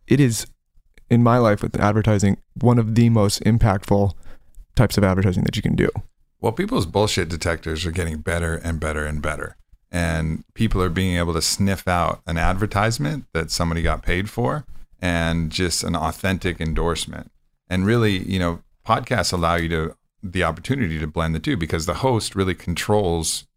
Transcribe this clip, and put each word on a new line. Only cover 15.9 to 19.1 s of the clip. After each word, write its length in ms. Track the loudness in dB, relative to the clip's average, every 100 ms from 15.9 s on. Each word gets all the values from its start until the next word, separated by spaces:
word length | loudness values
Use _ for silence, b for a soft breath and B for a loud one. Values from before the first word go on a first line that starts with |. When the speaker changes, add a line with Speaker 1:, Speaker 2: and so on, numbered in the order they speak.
Speaker 2:
authentic 640 | -2 -2 -2 -2 -2 -2 -4
endorsement. 720 | -2 0 0 -2 -6 -12 -16 _ _ _ -6
And 180 | -2 2
really, 320 | 2 2 0
you 200 | -2 -2
know, 200 | -2 -4 _ _ -2
podcasts 460 | -2 0